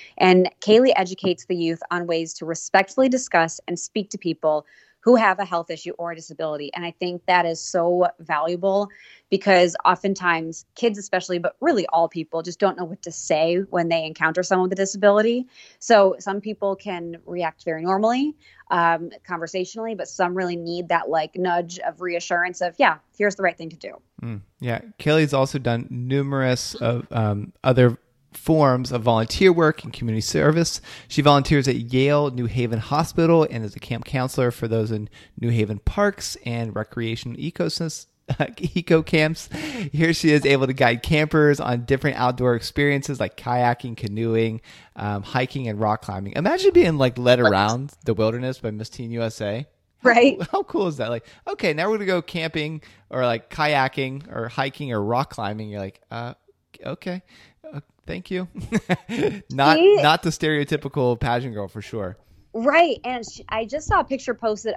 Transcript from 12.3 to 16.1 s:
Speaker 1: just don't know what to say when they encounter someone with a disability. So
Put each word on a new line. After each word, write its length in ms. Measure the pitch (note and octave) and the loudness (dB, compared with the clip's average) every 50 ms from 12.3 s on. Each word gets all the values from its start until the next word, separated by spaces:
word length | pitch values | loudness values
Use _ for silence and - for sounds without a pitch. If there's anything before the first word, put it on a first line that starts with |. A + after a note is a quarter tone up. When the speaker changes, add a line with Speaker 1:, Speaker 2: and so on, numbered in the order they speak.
| - E3 D#3+ | -6 -8 -6
Speaker 1:
just 160 | F3+ E3+ - | -8 -4 0
don't 180 | G#3 F#3+ D#3+ | 0 0 0
know 80 | F3+ F3+ | -2 -8
what 160 | D#3+ G3 - - | -10 -10 -12 -12
to 80 | F3 | -12
say 500 | D#3+ - - - E3 D3+ D#3+ E3+ F3 F#3 G3 - | -12 -8 -4 0 0 2 2 2 2 0 0 -2
when 180 | - F3+ E3+ E3 | -2 -2 0 0
they 160 | E3 E3 D#3+ | 0 -2 -2
encounter 380 | D#3 - - D#3+ D#3+ D#3 F3+ F3 | -4 -4 -2 -2 0 0 0 0
someone 260 | - F#3+ F#3 F#3 F#3 | 0 2 2 2 0
with 100 | F#3+ F#3 | 0 -2
a 40 | G3 | -2
disability. 640 | F#3+ - G3 G3+ G3+ G3+ G#3+ A3 A#3 A#3 B3+ B3+ - _ - - - _ _ | -4 -2 2 4 4 6 6 4 2 2 0 -4 -6 _ -20 -20 -20 _ _
So 380 | - - A#3 G#3 G3 F#3+ | 2 4 6 8 8 6